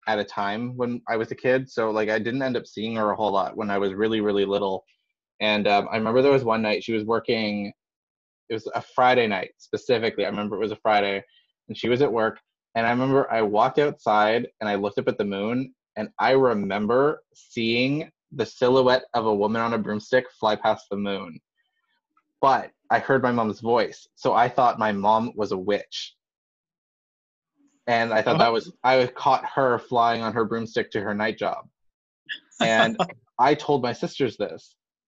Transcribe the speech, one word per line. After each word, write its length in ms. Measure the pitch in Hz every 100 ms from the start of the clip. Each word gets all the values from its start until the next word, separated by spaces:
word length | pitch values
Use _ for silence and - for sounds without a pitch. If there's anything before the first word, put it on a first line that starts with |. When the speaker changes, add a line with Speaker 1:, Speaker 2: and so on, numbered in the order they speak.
| -
Speaker 1:
at 120 | 107
a 60 |
time 520 | 101 - 101 110 123 123
when 260 | 120 120 -
I 100 | 113
was 120 | 113
a 40 | 113
kid. 320 | 127 131 131
So, 200 | - 110
like, 180 | 107 107
I 100 | 110
didn't 240 | 107 131
end 140 | 131 123
up 100 | -
seeing 300 | - 110 113
her 140 | 104
a 60 | 95
whole 140 | 107
lot 240 | 98 92 -
when 140 | 104
I 60 | 101
was 140 | 98
really, 300 | 95 110 110
really 240 | 104 101 98
little. 380 | 101 101 95 _ _ _ _ _ -
And, 280 | 107 107 104
um, 200 | 101 98
I 40 | 110
remember 240 | 110 123
there 100 | 139
was 100 | 135
one 180 | 117 113
night 200 | 110 92
she 120 | -
was 100 | 110
working, 680 | 107 113 - 113 107 104 101 - _ _ _ _ _ _ -
it 60 |
was 120 | 110 -
a 60 | -
Friday 460 | - - 127 127 110
night 260 | 98 - _
specifically. 680 | - 107 - 117 113 101
I 60 | 98
remember 260 | 104 104 98
it 40 |
was 120 | 107
a 40 | 107
Friday, 460 | 110 104 101 98 - _ _ _ -
and 80 | 107
she 120 | 113
was 100 | 123
at 80 | 143
work. 280 | 113 110 110 _ _ _
And 120 | 113 117
I 40 |
remember 400 | 123 135 139 -
I 120 | 113
walked 360 | 107 104 127 147
outside 680 | 147 - 113 104 107 113 123 -
and 80 | 107
I 60 | 101
looked 220 | 101 123
up 80 | 123
at 100 | 117
the 60 | 101
moon, 480 | 98 107 123 131 _ _ 107
and 120 | 107 -
I 120 | 110
remember 920 | 135 127 107 98 95 104 127 143 156 _
seeing 760 | _ _ 123 113 120 131 147 160 _ _
the 140 | 135 107
silhouette 580 | - 123 131 127 127 -
of 120 | 120 110
a 80 |
woman 260 | 104 104 113
on 140 | 117
a 40 | 113
broomstick 520 | 107 107 - 127 123
fly 240 | - 110 107
past 300 | 113 104 -
the 60 | 101
moon. 420 | 101 98 90 73 _ _ _ _ _ _ _ _ _ -
But 320 | 135 123 92 _ -
I 80 | 117
heard 220 | - 135
my 100 | 123
mom's 280 | 120 110 98
voice, 460 | 113 117 101 - _ _
so 160 | 131
I 140 | 107 123
thought 300 | - 120 110
my 140 | 107
mom 400 | 101 101 110 117 -
was 160 | 101
a 60 | 98
witch. 560 | 95 101 - - - _ _ _ _ _ _ _ _ _ _ _ _ _ _ _ _ _ -
And 260 | 117 117
I 80 | 110
thought 160 | 113 113
that 100 | 117
Speaker 2:
Oh. 20 |
Speaker 1:
was, 180 | 113 90 -
I 220 | 127 131 123
caught 380 | - 143 131 -
her 320 | - 131 117
flying 440 | - 123 117 117
on 120 | 113
her 100 | 117
broomstick 460 | 107 113 110 120 104
to 80 | 110
her 140 | 101
night 240 | 104 110 107
job. 300 | 95 - - _ _ _ _ _ - - _ -
And 360 | - 220 226 - 185 -
Speaker 2:
<laughs> 200 | _ -
Speaker 1:
I 160 | 131
told 280 | 147 - 139
my 100 | 120
sisters 420 | 117 175 - 127 -
this, 380 | 95 82 - _ _ _